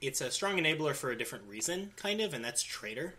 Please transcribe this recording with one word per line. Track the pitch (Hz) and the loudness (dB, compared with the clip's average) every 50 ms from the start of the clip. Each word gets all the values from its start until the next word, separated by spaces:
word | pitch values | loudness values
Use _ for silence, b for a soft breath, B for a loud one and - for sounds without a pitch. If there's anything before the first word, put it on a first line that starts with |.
it's | 143 135 131 - | -4 -2 0 0
a | 143 123 | 0 0
strong | - - 196 196 196 | 0 2 2 2 4
enabler | 180 160 156 156 151 156 147 | 6 6 4 4 4 2 2
for | 139 - - 127 | 2 2 0 0
a | 117 | 0
different | 110 117 - - 104 101 101 | 0 -2 -4 -4 -8 -10 -10
reason, | 104 110 - 170 175 190 196 202 - | -6 -2 -2 0 0 -2 -4 -6 -8
kind | - - 196 208 220 | -4 -2 0 2 2
of, | 220 190 147 | 0 0 0
and | 117 117 | -2 -4
that's | 120 120 - - | 0 0 0 0
Trader. | - - - - 107 110 127 160 185 - | 0 -4 -6 -6 -4 -4 -4 -4 -4 -6